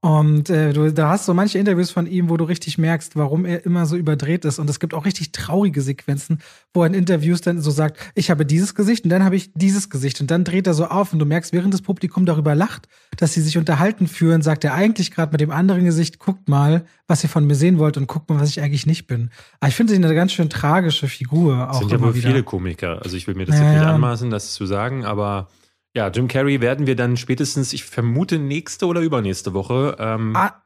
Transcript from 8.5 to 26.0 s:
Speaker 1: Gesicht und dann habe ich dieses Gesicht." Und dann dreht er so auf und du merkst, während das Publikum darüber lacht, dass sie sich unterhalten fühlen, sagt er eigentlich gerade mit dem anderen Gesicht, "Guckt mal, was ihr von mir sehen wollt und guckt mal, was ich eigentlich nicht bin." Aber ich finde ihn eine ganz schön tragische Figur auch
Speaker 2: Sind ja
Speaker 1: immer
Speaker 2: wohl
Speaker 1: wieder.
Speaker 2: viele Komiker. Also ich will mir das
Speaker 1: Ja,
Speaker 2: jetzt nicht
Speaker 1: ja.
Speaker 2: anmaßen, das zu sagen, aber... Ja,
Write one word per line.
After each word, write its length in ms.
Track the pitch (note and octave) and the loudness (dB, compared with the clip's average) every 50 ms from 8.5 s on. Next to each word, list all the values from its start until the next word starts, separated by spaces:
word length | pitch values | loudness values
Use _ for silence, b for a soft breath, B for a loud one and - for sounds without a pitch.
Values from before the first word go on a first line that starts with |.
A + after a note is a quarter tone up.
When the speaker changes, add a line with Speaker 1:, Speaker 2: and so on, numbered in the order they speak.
| D3 E3 F#3 G#3 - | 2 2 2 0 0
Speaker 1:
Gesicht 300 | - G#3 G3 A#3+ A3 - | 0 0 0 0 0 0
und 80 | E3+ | 0
dann 120 | E3+ F#3+ F#3+ | 2 4 4
habe 120 | F#3+ F3+ | 4 2
ich 160 | G3 F#3 - _ | 0 -4 -4 _
dieses 380 | D#3 F3 G3 G3 G3+ G3 - | 0 2 2 2 2 -2 -4
Gesicht." 280 | - C#3 B2+ C#3 C3 - | -6 -4 -4 -4 -4 -4
Und 120 | C#3+ C3 | -2 0
dann 120 | E3 F3 F#3 | 0 0 0
dreht 220 | F3 E3+ F#3+ F#3+ | 2 0 0 2
er 80 | F#3 E3+ | 2 2
so 120 | D3+ E3+ E3 | 2 0 0
auf 260 | - F#3+ G3+ F#3 - | 0 -2 -2 0 0
und 60 | D#3+ | 0
du 60 | D3+ D3 | 0 2
merkst, 260 | D#3+ E3+ E3 - - | 0 -2 -2 -2 -2
während 180 | F3+ F3+ G3 | 0 0 2
das 120 | G3 F#3 - | 0 0 -2
Publikum 420 | - G3 F3 - F3+ - - F#3 | -4 -6 -4 -4 -4 0 0 2
darüber 300 | F3 E3 D3+ D3+ D#3 D3 | 2 2 2 2 2 2
lacht, 320 | D3 F#3 A#3 - - - b b b b b b - | 2 0 0 -2 -10 -18 b b b b b b -2
dass 160 | - D#3 - | -2 0 2
sie 80 | E3+ | 0
sich 180 | D#3 D#3 D#3 F3 | 0 0 0 0
unterhalten 480 | D#3+ D3 D3 C#3 E3+ G3+ A3 G#3+ F#3+ D#3+ | 0 0 0 2 2 0 2 0 -2 -2
fühlen, 340 | - - E3 E3 E3 E3 | 0 0 2 2 4 2
sagt 220 | D3+ D#3+ D#3 D3+ - | 2 2 0 0 0
er 100 | D3 C3 | -2 0
eigentlich 380 | D#3+ G3 G#3+ A3+ G#3+ F#3 - | 2 2 2 2 0 -2 -6
gerade 220 | - - E3 D#3 D3+ | -2 -4 -4 -2 0
mit 60 | D3+ | 0
dem 100 | D3 D3+ | 0 0
anderen 340 | C3+ D#3 F3 F#3+ G3 F3+ F3+ | 0 0 2 2 2 2 2
Gesicht, 320 | F3 E3 D#3 E3+ D#3 - _ | 2 2 2 0 -2 -4 _
"Guckt 320 | - - F#3+ F#3+ _ - | -4 -4 -4 -4 _ 0
mal, 340 | C#3+ C#3 C#3+ D3 D#3 E3+ E3 B B B B | 2 2 4 4 2 0 0 B B B B
was 180 | _ E3+ C#3+ - | _ -2 0 0
ihr 60 | D3+ | 0
von 160 | - E3 D3 | 0 2 2
mir 80 | C#3+ D3 | 2 2
sehen 240 | C3+ D3+ F3 F#3 E3 | 2 4 4 4 4
wollt 180 | D3+ D3+ D3 | 2 2 0
und 120 | C#3+ C#3 B2+ | -2 -6 -4
guckt 200 | - D#3+ - _ | -6 -8 -4 _
mal, 120 | D#3+ D3 | -2 0
was 100 | C#3+ D3 | 0 0
ich 100 | C#3 - | -2 -2
eigentlich 280 | D3 D3 C#3+ C#3+ - D3+ | -4 -2 -2 -2 0 0
nicht 180 | D#3+ - - | -2 -2 -2
bin." 240 | _ B2+ A#2 A#2 A#2+ B B B B B B | _ -6 -4 -4 -6 B B B B B B
Aber 100 | - C#3 | -2 -2
ich 60 | C3 | 2
finde 180 | - A#3+ A3 G#3+ | 2 2 2 4
ihn 100 | F#3+ F3+ | 4 4
eine 120 | D#3+ D#3+ | 4 4
ganz 160 | D#3 F3 F#3 | 2 2 0
schön 180 | - - E3+ D3+ | 0 0 -2 -2
tragische 600 | - - - D3 D#3 F#3 F#3 E3 D3 - - C3+ | -2 -2 0 2 2 2 2 2 0 0 -2 -4
Figur 600 | - - C3 B2 C#3 D#3+ F3 D#3+ C3+ B2 B2+ B2+ | -6 -6 -8 -2 0 2 4 4 2 0 -2 -2
auch 80 | C3+ B2+ | -4 -2
Speaker 2:
Sind 140 | G#2 G#2 | -2 0
ja 60 | A2 A#2+ | 0 2
Speaker 1:
immer 100 | B2+ B2 | 2 2
Speaker 2:
wohl 80 | A2+ | 0
Speaker 1:
wieder. 140 | B2 A#2 B2+ | 0 0 2
Speaker 2:
viele 120 | C3 C3+ | 2 2
Komiker. 600 | B2 - - F#2+ F2 F#2 E2+ - - F2+ E2 D#2 - | 0 -2 -4 -6 -4 -4 -6 -4 -6 -6 -6 -6 -8
Also 140 | F2+ F2+ F#2 | -8 -8 -8
ich 100 | E2+ - | -6 -6
will 80 | F#2+ | -6
mir 100 | F#2 F#2 | -6 -2
das 140 | F2 D3+ D3 | 0 2 4
Speaker 1:
Ja, 60 | D3 | 4
Speaker 2:
jetzt 80 | D3+ D3+ | 4 4
nicht 100 | D3+ D#3 | 4 4
Speaker 1:
ja. 100 | D#3+ D#3+ | 4 4
Speaker 2:
anmaßen, 380 | D#3 - A#2+ A#2+ A2+ A#2+ B2 | 2 2 2 0 -2 -4 -4
das 220 | A2+ G#2 - - - | -4 -4 -6 -8 -8
zu 120 | - G#2 | -8 -6
sagen, 400 | F#2+ G2+ G2+ G#2+ B2 C3 C3+ A#2+ | -4 -4 -4 -4 -4 -6 -6 -6
aber... 440 | G2+ G#2 G2+ G#2 G2+ G2+ G2 F#2 F#2 b b b b b b b _ _ | -4 -4 -2 -2 -2 -2 -4 -6 -10 b b b b b b b _ _
Ja, 140 | B2 | -4